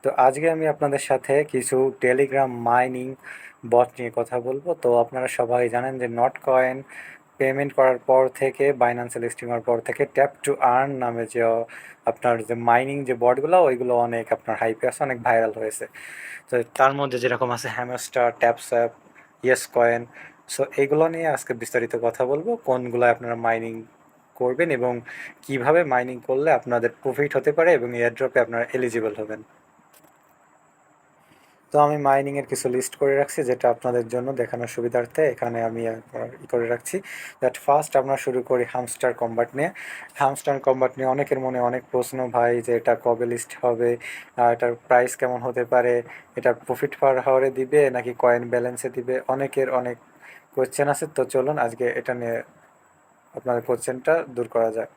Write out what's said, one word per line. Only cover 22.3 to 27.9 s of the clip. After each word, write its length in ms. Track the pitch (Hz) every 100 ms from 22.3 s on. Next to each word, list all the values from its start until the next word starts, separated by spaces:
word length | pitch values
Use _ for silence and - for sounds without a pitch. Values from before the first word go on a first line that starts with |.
বলবো, 200 | 143 190 233 -
কোনগুলো 360 | 127 123 120 120
আপনারা 220 | 117 120 117 117
মাইনিং 280 | 113 113 113 113 _ _ _ _ -
করবেন 280 | 123 127 170 131
এবং 140 | 123 120 120 - - -
কিভাবে 360 | - 135 123 165 156
মাইনিং 240 | 123 123 123 -
করলে 220 | 131 151 131
আপনাদের 320 | 123 120 117 -
প্রফিট 280 | 135 127 143 139
হতে 140 | 143 151
পারে 140 | 165 147
এবং 100 | 120